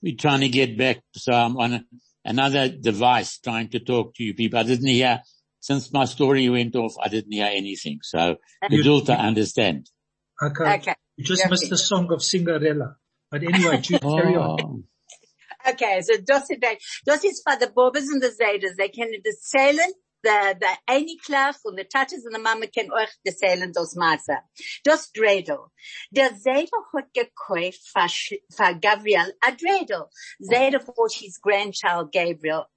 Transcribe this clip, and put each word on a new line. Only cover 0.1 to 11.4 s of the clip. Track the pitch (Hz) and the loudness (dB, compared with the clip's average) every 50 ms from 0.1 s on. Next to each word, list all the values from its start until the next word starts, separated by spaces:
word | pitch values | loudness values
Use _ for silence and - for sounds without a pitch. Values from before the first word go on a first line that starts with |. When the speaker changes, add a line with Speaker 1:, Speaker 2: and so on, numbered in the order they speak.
| 139 117 | -6 -2
Speaker 1:
trying | - 151 139 135 | 0 2 2 2
to | 139 139 | 2 0
get | 120 131 135 123 113 107 | 2 2 0 0 0 -2
back. | 131 131 117 - _ _ _ | 0 0 0 -2 _ _ _
So | - - - | -10 -2 2
I'm | 123 120 120 117 123 131 | 2 4 4 2 0 -2
on | 120 120 123 117 - _ - - _ _ _ _ _ | -2 -2 -2 -4 -6 _ -20 -20 _ _ _ _ _
another | - 117 127 135 139 135 143 135 131 | -4 -2 0 0 2 2 2 0 0
device | - 98 107 120 107 101 120 123 123 117 98 - - - | -2 -2 -2 -2 0 2 4 4 4 4 2 -4 -10 -12
trying | _ 123 117 113 113 110 | _ -6 -6 -4 -6 -4
to | - 117 | -6 -8
talk | - - 123 120 110 117 _ | -4 0 0 0 0 -2 _
to | - 120 | -8 -6
you | 107 98 | -6 -2
people. | 104 113 110 - 120 | -2 -2 0 2 0
I | 113 | 2
didn't | 113 127 123 127 139 | 2 0 0 2 2
hear, | 127 120 131 127 120 113 - _ _ _ _ _ _ _ | 4 4 4 4 2 0 -2 _ _ _ _ _ _ _
since | - - 139 139 120 - - | -6 -4 -4 -4 -4 -4 -2
my | 143 135 | 0 0
story | 127 - - 147 135 139 135 131 123 | 0 0 2 4 4 4 4 4 2
went | 123 123 120 117 - | 2 2 0 0 -2
off, | 127 117 113 - - | -2 -4 -4 -4 -4
I | - 110 | -6 -4
didn't | 101 110 104 104 | -4 -4 -6 -4
hear | 107 104 104 104 | -4 -2 -2 -2
anything. | 101 98 98 101 95 87 - 78 73 76 - | -2 -2 -4 -6 -8 -10 -8 -10 -10 -10 -12
So | - - 82 82 87 85 - _ _ _ _ 180 202 | -6 -2 0 0 0 0 -4 _ _ _ _ -2 2
Speaker 2:
You | 143 151 147 | 2 4 6
Speaker 1:
Geduld, | 139 147 143 - - | 6 4 4 4 2
I | 123 117 | 0 2
Speaker 3:
you | 110 107 | 2 0
Speaker 1:
understand. | 110 107 107 92 - - 113 95 80 69 - _ _ _ _ _ _ _ _ _ _ - 147 | 2 2 0 0 0 0 0 0 0 -4 -8 _ _ _ _ _ _ _ _ _ _ -6 -6
Speaker 3:
Okay. | 147 147 147 165 151 202 | -6 -4 -2 0 0 0
Speaker 2:
Okay. | 196 - 190 170 _ _ _ _ | 0 -2 -6 -8 _ _ _ _
Speaker 3:
You | - 131 | -12 -4
just | - 190 185 | -4 0 0